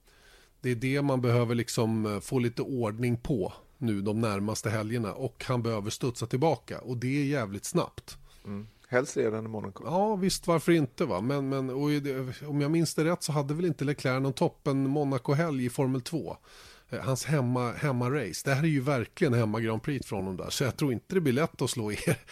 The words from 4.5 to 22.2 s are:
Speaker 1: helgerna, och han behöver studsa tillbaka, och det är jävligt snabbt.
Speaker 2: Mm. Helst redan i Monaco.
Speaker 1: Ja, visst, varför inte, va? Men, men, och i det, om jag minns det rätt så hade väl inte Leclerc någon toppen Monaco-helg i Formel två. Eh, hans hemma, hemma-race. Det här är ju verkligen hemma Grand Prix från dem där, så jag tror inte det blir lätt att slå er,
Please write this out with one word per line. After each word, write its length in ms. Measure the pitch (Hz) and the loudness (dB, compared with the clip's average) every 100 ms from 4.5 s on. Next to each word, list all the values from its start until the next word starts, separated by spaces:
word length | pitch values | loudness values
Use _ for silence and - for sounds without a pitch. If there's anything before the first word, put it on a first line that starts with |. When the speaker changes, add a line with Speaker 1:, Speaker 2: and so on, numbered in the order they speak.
| - 113 | -2 -2
Speaker 1:
helgerna, 420 | 110 107 120 107 | -2 -2 -2 -4
och 300 | - 113 - - | -4 -6 -6 -2
han 140 | 123 | 0
behöver 280 | 113 113 101 | 0 -2 -4
studsa 360 | - 139 - 113 | -4 -4 -4 -4
tillbaka, 540 | 127 160 131 - 80 | 2 2 0 -4 -10
och 160 | - 123 | -6 -4
det 240 | 123 143 | -2 0
är 40 | |
jävligt 400 | 139 143 104 98 | 0 0 -2 -6
snabbt. 520 | - 170 - - - - - - | -2 0 0 -6 -18 -20 -20 -18
Speaker 2:
Mm. 220 | - 101 107 - - | -10 -10 -10 -18 0
Helst 280 | 123 135 139 | 0 2 0
redan 280 | 117 110 | 0 0
i 40 | 110 | -4
Monaco. 360 | 110 101 - - | -6 -8 -8 -4
Speaker 1:
Ja, 300 | 175 208 208 | 0 0 2
visst, 300 | 185 - - | 0 0 0
varför 260 | 170 - | 2 4
inte, 320 | 170 143 - | 4 2 0
va? 160 | 160 90 | -2 0
Men, 280 | 120 143 135 | 0 0 0
men, 220 | 139 131 | -2 -2
och 200 | 131 147 | -2 0
i 80 | 147 | 0
det, 340 | 143 131 127 - 147 | 0 -4 -6 -8 -4
om 140 | 143 | 0
jag 100 | 143 | 2
minns 240 | 165 160 | 2 2
det 100 | - | 2
rätt 180 | 156 175 | 2 2
så 100 | - | 0
hade 220 | 151 139 | 0 0
väl 100 | 151 | 0
inte 200 | 180 139 | 0 0
Leclerc 380 | 139 147 135 127 | -2 0 0 2
någon 100 | 135 | 0
toppen 540 | 131 170 - - 135 135 | 2 0 0 -2 0 2
Monaco-helg 760 | 147 139 135 - 143 170 135 | 2 0 0 0 2 2 0
i 60 | 123 | -2
Formel 300 | 135 131 131 | 0 0 0
två. 340 | - 160 87 - - - - - - | -2 -4 -4 -10 -14 -20 -20 -20 -10
Eh, 100 | 117 | -6
hans 240 | - 131 | -2 -2
hemma, 480 | - 151 120 123 123 | 0 2 2 2 0
hemma-race. 680 | - 147 123 123 147 101 78 | 0 0 0 0 0 -2 -4
Det 100 | - | 0
här 80 | 135 | 2
är 40 | 165 | 4
ju 120 | 143 | 2
verkligen 540 | 127 135 107 - 165 | 2 0 0 2 4
hemma 260 | 117 110 113 | 4 4 2
Grand 220 | 113 110 | 0 0
Prix 240 | 151 135 - | -2 -4 -4
från 180 | 104 | -4
dem 120 | 95 90 | -4 -4
där, 140 | - | -4
så 140 | - | -2
jag 120 | 107 - | -2 0
tror 160 | 147 | 0
inte 220 | 113 - | 0 0
det 60 | 185 | 0
blir 120 | 151 | 2
lätt 300 | 123 165 - | 2 0 -2
att 80 | 135 | -4
slå 220 | - 107 | -2 -4
er, 260 | 101 - 123 | -2 0 0